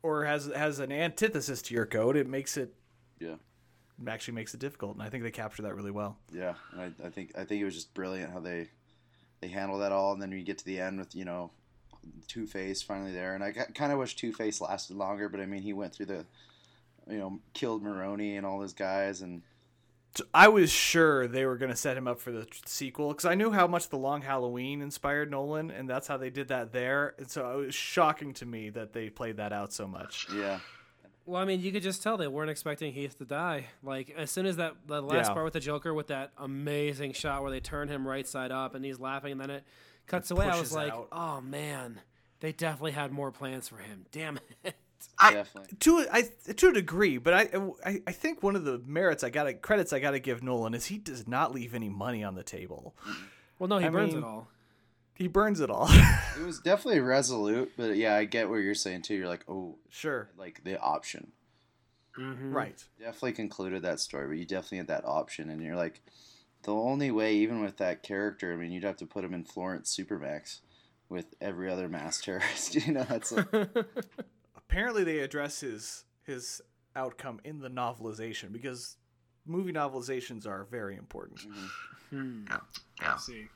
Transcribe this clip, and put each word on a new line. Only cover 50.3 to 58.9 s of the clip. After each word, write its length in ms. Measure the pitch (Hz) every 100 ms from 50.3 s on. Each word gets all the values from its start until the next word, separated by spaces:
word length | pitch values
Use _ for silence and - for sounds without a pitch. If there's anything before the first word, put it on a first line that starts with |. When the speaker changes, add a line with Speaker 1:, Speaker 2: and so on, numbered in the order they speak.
| 120
Speaker 1:
Nolan 320 | 127 123 113
is 120 | 117 -
he 100 | 208
does 280 | 202 127 110
not 240 | 127 151
leave 220 | 135 117
any 140 | 120 107
money 340 | 98 110 117
on 100 | 104
the 80 | 92
table. 500 | - 90 90 - - - - - - - - _
Speaker 3:
Well, 100 | 185
no, 100 | 202
he 80 | 165
Speaker 1:
I 20 |
Speaker 3:
burns 240 | 170 -
Speaker 1:
mean, 80 | 156
Speaker 3:
it 40 | 117
all. 220 | 110 117 _ _ _ _ _ _
Speaker 1:
he 120 | - 180
burns 320 | 196 214 190
it 100 | 143
all. 180 | - 151
<laughs> 40 | - - - - 147
Speaker 2:
It 60 |
was 140 | 175 151
definitely 400 | 165 202 269 180
resolute, 720 | 127 135 127 120 104 113 127 -
but 180 | 113 101
yeah, 180 | 110
I 120 | 104 107
get 240 | 117 104
what 60 | 110
you're 180 | 98
saying 260 | 101 98